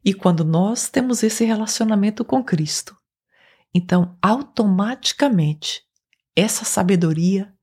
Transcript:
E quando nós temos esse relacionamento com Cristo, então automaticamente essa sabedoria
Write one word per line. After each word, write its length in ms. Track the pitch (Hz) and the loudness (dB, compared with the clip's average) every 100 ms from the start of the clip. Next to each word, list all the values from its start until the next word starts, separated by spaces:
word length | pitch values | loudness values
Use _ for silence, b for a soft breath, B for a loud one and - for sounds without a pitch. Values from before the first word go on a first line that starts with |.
E 80 | 190 | -2
quando 320 | 190 185 170 | 0 2 2
nós 460 | 160 160 196 247 - | 2 2 0 -2 -4
temos 320 | - 254 240 | -2 -2 0
esse 240 | 220 220 226 | 0 0 0
relacionamento 800 | 214 214 - 220 208 202 214 - | 0 -4 -2 0 2 0 -2 -2
com 180 | 262 | -2
Cristo, 540 | 247 165 151 - - _ _ _ _ b b b b | 0 -2 -2 -6 -10 _ _ _ _ b b b b
então 460 | 180 175 180 180 - | -4 2 0 0 0
automaticamente 1600 | 185 240 285 - 214 185 208 254 - - 285 202 151 151 - - _ _ _ _ _ - | 0 0 -2 -2 0 2 -2 -4 -6 0 2 2 2 -2 -8 -10 _ _ _ _ _ 0
essa 300 | 214 - - | 0 -2 -4
sabedoria 880 | - 180 185 170 160 175 196 202 _ | -2 2 2 2 2 0 0 -4 _